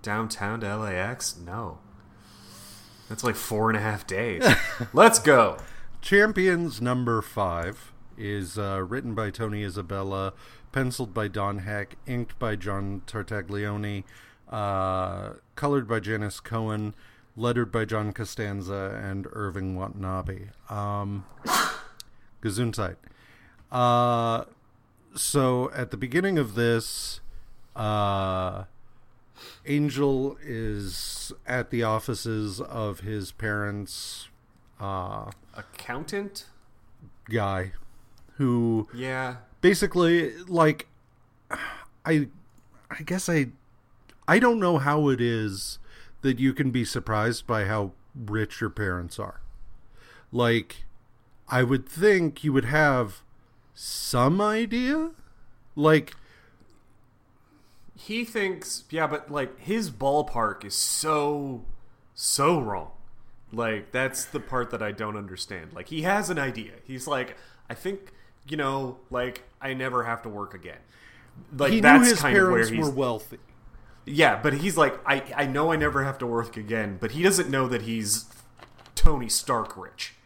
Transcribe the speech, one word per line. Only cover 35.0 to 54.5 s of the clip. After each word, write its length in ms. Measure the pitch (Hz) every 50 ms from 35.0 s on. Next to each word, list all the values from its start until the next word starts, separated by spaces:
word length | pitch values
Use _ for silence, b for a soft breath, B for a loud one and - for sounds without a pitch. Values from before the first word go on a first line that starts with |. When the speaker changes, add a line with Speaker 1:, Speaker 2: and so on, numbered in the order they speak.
| 90 95 101 104 107 104 101 - - - -
Speaker 1:
Accountant? 920 | - 104 - - - - - 120 - - - - 196 208 196 - - - - - - - - - - - - - - - - - - - -
Speaker 2:
guy 440 | 104 117 104 98 95 92 92 95 - - - - - - - - - - - - -
who 500 | - 139 127 120 120 117 117 113 110 104 - -
Speaker 1:
Yeah. 440 | 120 127 131 131 131 131 127 123 120 - _ - -
Speaker 2:
basically, 760 | - 180 202 - 202 180 - 180 175 165 170 170 160 135 110 165 180
like, 400 | 185 180 165 160 156 151 156 - _ - - _ _ _ _ _ _ _ _ _ _ B B B B B B B - - - _
I, 220 | 151 165 151 143 120 - - - - _ - _ - - - - -
I 100 | - - 151
guess 240 | - 175 185 -
I, 200 | - 170 156 135 120 - _ _ _ _ - _ _ - - _ - - - -
I 100 | - 160 226
don't 200 | 247 247 233 226
know 180 | 190 175 170
how 320 | 147 135 143 147 151 151 139
it 100 | 131 120
is 600 | 120 120 117 113 110 104 98 98 - - - - B B B B B B B -
that 180 | - 135 131 120
you 140 | 131 135 131
can 180 | - 143 131
be 140 | 123 127 117
surprised 600 | - - 123 - - 110 107 107 120 120 - -
by 180 | - 117 110 101
how 260 | 95 107 107 104 98 - - - - -
rich 460 | 127 117 104 104 110 107 - - -
your 80 | 117 104
parents 500 | - - 104 95 90 90 87 85 - -
are. 220 | 101 92 - - - - - - - - - - - B B B B B B B B B
Like, 540 | - 123 120 117 117 117 - - - - - - - - - _ - _ _ _ - - -
I 160 | - 131 127 127
would 240 | 120 135 135 135
think 560 | - - 160 185 214 202 185 170 151 - - -
you 100 | 151 131
would 120 | 135 120
have 560 | 113 143 151 151 147 135 127 120 101 95 - - - - - - _ _ - _ _ _
some 680 | - - - - - - - - 123 123 139 170 196
idea. 720 | 208 208